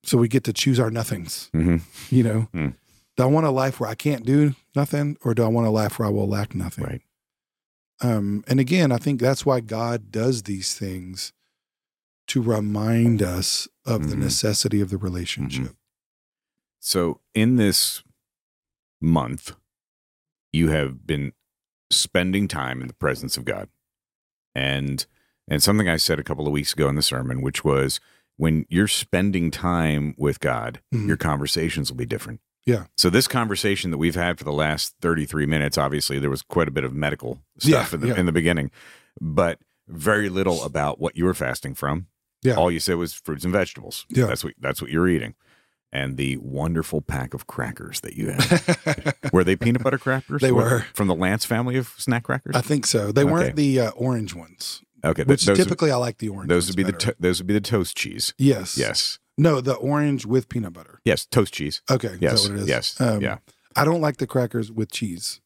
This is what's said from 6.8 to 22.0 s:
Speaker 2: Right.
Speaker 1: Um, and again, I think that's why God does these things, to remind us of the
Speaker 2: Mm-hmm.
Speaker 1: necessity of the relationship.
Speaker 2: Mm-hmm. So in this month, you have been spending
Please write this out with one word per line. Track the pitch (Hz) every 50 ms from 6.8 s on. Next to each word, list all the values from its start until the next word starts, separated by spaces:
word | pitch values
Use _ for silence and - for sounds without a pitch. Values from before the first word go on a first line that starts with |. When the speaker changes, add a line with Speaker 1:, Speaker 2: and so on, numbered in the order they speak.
| -
Speaker 2:
Right. | - - 123 _ _ _ _ _ _ _ _ _ _ _ _ _ _ _ _ _ _ _ _
Speaker 1:
Um, | - 123 113 107 101 101 101 104 -
and | - 127 135
again, | 135 123 170 185 170 139
I | 123 117
think | - 151 143 120
that's | 120 127 135 - -
why | 143 131 127
God | 117 107 113 110 117 117 120 113 107 101
does | 98 110 113 131 131 113 98
these | 104 101 95 90 - -
things, | - 101 95 92 92 90 90 92 92 - - _ _ _ _ _ _ _ _ _ _ _ _ _ _ _ _ _ _ _ -
to | - 135
remind | 117 117 113 107 104 104 104 104 107 110 117 117 117 117 117 104
us | 101 87 87 90 95 - - - - - _ _ _
of | - 117 107 76 76
the | -
Speaker 2:
Mm-hmm. | 69 69
Speaker 1:
necessity | 65 - - - 107 101 - - 101 104 101
of | 101 90
the | 101 92
relationship. | 101 92 90 90 87 - - - 69 64 69 65 64
Speaker 2:
Mm-hmm. | 62 - _ _ _ _ _ _ _ _ _ _ _ _ _ _ _ _ _ _ _ _ _
So | - - - 92 87 85 - _ _ _ _
in | 107 107 117 127
this | 123 107 101 87 - - - - - _ _ _ _ _ _ _ _ _ _ _ _ _ _ _ _ _ _ _ _
month, | - 82 82 78 65 60 67 71 - - - _ _ _ _ _ _ _ _ _ _ _ _ _ _ _ _ _ _ _
you | - 78 82 78
have | 78 78 71 67 65 62 -
been | - 80 71 69 67 _ _ _ _ _ _ _ _ _ _ _ _
spending | - -